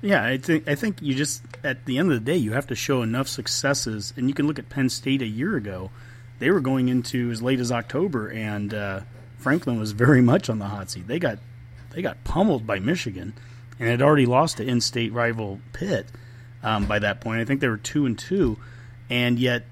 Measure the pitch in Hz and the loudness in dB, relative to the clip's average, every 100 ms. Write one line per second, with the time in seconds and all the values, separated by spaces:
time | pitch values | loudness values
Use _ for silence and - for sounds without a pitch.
0 | 208 185 110 131 131 156 - 147 226 190 | 4 4 4 0 2 0 2 -2 -2 -2
1 | 151 131 147 - - - 147 127 - 127 | -2 0 0 -4 -10 -6 -4 -4 -2 2
2 | 185 127 113 175 110 117 - 117 - 135 | 4 2 2 0 0 -2 -4 -6 0 0
3 | 113 120 135 - 113 - 135 139 - 107 | 2 0 -2 -4 -4 -2 0 0 -2 -6
4 | 101 - 127 139 147 143 120 - 131 - | -8 -2 -2 2 0 0 -6 0 0 0
5 | 135 135 117 107 160 190 101 92 95 - | -2 0 0 -4 -2 -2 -4 -8 -10 -14
6 | - - - - 127 190 131 131 127 127 | -20 -20 -20 -4 2 2 2 2 2 2
7 | 120 127 120 113 123 131 120 120 117 135 | 0 -2 -2 -2 0 0 2 -2 -2 -2
8 | 190 131 107 - 107 104 104 107 101 98 | 0 -2 -4 -6 -4 -4 -4 -4 -4 -6
9 | - - - - 131 156 143 117 107 104 | -8 -18 -20 -6 0 2 2 -2 -2 4
10 | 123 135 123 135 - 110 101 104 95 87 | 6 8 8 6 2 -4 -4 -6 -8 -12
11 | 87 151 175 - - - - - - 160 | -6 -2 -2 -4 -12 -20 -20 -18 -14 -6
12 | 185 - - 156 208 139 110 98 104 175 | -6 -6 -4 0 2 2 0 -2 0 -2
13 | - 92 92 110 - - - - 117 120 | -2 -8 -12 -14 -18 -20 -18 -4 0 4
14 | 139 151 123 127 160 - 120 120 - 123 | 6 6 6 6 4 0 0 0 0 -2
15 | 117 117 120 113 104 98 - - 190 135 | -2 0 0 0 -6 -8 -12 -8 -2 -2
16 | - - - - - - 110 107 101 104 | -4 -16 -20 -20 -20 -8 -2 0 2 2
17 | 101 98 113 113 113 135 131 110 - 151 | 0 -2 -4 -2 0 2 2 0 -2 0
18 | 139 113 - 190 143 107 - - - - | 0 0 -2 2 2 0 -10 -18 -18 -20
19 | - 123 120 120 123 120 - | -4 0 2 2 2 0 -6